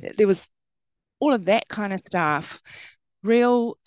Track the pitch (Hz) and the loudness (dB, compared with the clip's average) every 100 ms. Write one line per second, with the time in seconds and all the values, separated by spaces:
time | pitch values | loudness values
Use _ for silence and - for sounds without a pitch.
0 | - - 202 180 - _ _ _ _ _ | -4 0 2 2 -4 _ _ _ _ _
1 | _ - 285 240 180 220 - 220 202 185 | _ -2 0 0 2 0 -2 -8 -6 -6
2 | - 180 151 147 - - - - - _ | -4 -2 0 0 -4 -18 -20 -20 -20 _
3 | _ _ 202 240 240 247 233 - | _ _ 0 2 4 2 0 -8